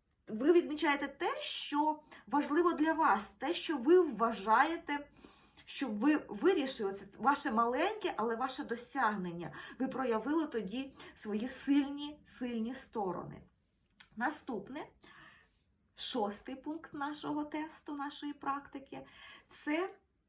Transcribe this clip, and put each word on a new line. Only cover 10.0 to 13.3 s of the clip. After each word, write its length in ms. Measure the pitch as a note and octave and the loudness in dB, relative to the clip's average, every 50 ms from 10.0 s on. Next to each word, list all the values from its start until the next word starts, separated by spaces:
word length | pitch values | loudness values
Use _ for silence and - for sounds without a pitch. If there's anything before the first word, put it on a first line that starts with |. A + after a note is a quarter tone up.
| C4 A#3+ A3+ A3 A3 C#4 D4+ E4 D#4 | 0 0 0 0 0 2 0 0 0
тоді 460 | - - A3+ G3 F#3 G#3+ B3+ C4+ C4+ - - - - - | 0 -2 -4 -4 -4 -6 -6 -6 -8 -12 -16 -20 -18 -16
свої 320 | - - G#3+ G3+ G#3+ A3+ B3+ | -12 -6 -4 -4 -2 -2 -4
сильні, 720 | - - - C#4 C#4 C#4+ C#4 C4+ C#4+ C#4+ D4 D4 D4+ D4+ - | -6 -6 0 2 2 2 2 0 -4 -8 -8 -10 -12 -14 -18
сильні 480 | - - - B3 A#3+ A#3+ A3+ A3 A#3 C4 | -18 -10 -8 -6 -4 -2 -2 -2 -4 -4
сторони. 680 | - - - - A#3 G3 F#3 E3+ - - C#3+ | -8 -12 -8 -4 -4 -2 -2 -4 -4 -8 -10